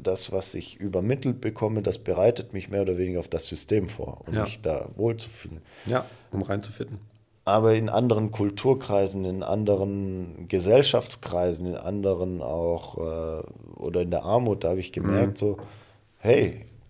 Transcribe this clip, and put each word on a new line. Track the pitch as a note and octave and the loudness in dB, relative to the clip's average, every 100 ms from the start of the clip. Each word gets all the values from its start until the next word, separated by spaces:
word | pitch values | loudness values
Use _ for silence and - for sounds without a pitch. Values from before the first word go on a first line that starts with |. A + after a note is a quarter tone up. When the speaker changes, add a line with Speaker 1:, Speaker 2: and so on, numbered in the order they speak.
Speaker 1:
das, | F#2 F#2 - | -2 -2 -2
was | F#2+ F2+ | -2 -2
ich | F2+ - - | -6 -10 -8
übermittelt | G2+ F#2 G2+ C3+ C3+ A#2 | -4 0 0 0 -2 -2
bekomme, | A2 A2+ G#2+ A2 | -4 -2 -2 0
das | G2+ - | -2 -2
bereitet | - F2+ G#2 A#2+ - | 0 4 4 4 -2
mich | G2 - | -8 -4
mehr | G2+ | -2
oder | F#2+ F2+ | 0 0
weniger | F#2 F2+ | 0 -2
auf | E2 | -2
das | E2 - | -4 -2
System | D#2+ - G#2+ F#2 | -4 0 0 0
vor, | - - - - | -4 -10 -10 -4
um | |
Speaker 2:
Ja. | G#2+ | -2
Speaker 1:
mich | G#2 A2 | -2 -4
da | D#2+ D2+ - - | -2 -2 -4 -2
wohlzufühlen. | A2+ A2 - - F2 E2 - - G2+ | -2 -2 -8 -14 -14 -14 -16 -12 -4
Speaker 2:
Ja, | B2+ - - - | -2 -4 -12 -8
um | G2 | -4
reinzufitten. | F#2+ G2+ G#2+ - - G2+ - _ _ _ | -2 -4 -6 -10 -10 -12 -16 _ _ _
Speaker 1:
Aber | - G#2 A2 | 2 6 6
in | A2 A2 | 4 2
anderen | G#2+ B2 A2 G#2+ | 2 4 4 0
Kulturkreisen, | G#2+ G#2 G#2 C3 C3+ - G2+ G2 G2 | 0 -2 2 2 2 2 2 2 0
in | F#2 F#2+ | -4 -4
anderen | - G2+ G#2 G2 G2 G2+ G2 F#2 F2 - E2+ | -2 0 2 2 2 -2 -4 -6 -8 -10 -2
Gesellschaftskreisen, | F#2+ F2 B2 C#3 A#2 - - - F2 F2+ E2 F#2 | 0 6 6 6 2 0 -6 -2 0 2 0 -4
in | F2 | -4
anderen | F2+ G2+ G2 F2 F#2 F2+ | -4 0 2 2 0 -4
auch, | B1+ E2 E2+ E2+ - - | -4 -2 0 0 -4 -8
äh, | E2 D#2+ D#2+ D#2+ - - G1+ G1+ | -6 -4 -4 -6 -10 -14 -18 -8
oder | - F2 | -2 0
in | F2 | 0
der | F2 | 0
Armut, | E2 A2+ A#2+ G2 | 2 2 2 0
da | E2 | 0
hab | F#2 | -2
ich | F2+ | -4
gemerkt, | - G2+ G2+ A#2 | -4 0 4 2
Speaker 2:
Mhm. | G#2 | 2
Speaker 1:
so, | G#2 G2 - - - _ _ _ | -2 -2 -8 -18 -20 _ _ _
„Hey, | G#2 A#2+ G#2 - - - | 4 6 4 -2 -14 -20